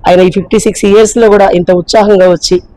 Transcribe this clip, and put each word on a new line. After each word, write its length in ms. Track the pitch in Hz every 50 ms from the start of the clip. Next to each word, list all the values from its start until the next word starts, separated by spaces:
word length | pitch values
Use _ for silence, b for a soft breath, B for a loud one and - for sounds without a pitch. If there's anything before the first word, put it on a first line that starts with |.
| -
ఆయన 120 | - 180 180
ఈ 120 | 185 185
ఫిఫ్టీ 280 | - 196 175 - - 214
సిక్స్ 260 | - 220 190 - -
ఇయర్స్లో 440 | 202 202 214 220 214 - 240 226 214
కూడా 200 | 208 202 196 196
ఇంత 220 | - 180 170 185
ఉత్సాహంగా 580 | 185 180 170 - - 220 202 208 208 185 185 185
వచ్చి 320 | 175 160 - - 185 180 - - _